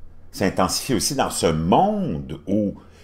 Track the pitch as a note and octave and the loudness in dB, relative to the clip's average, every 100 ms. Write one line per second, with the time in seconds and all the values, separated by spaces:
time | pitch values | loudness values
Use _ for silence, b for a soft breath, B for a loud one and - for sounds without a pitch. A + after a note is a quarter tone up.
0 | - - - - G2 F#2+ F2+ - - A2 | -18 -18 -16 -2 0 2 0 0 0 0
1 | - C3+ G#2+ - F#2+ D#2 E2 B2+ G3 G#3+ | 0 0 -2 2 2 2 4 4 4 0
2 | E3+ D2+ C2+ D#2 - G#2 G2+ B B B | -2 -4 -8 -10 -2 0 0 B B B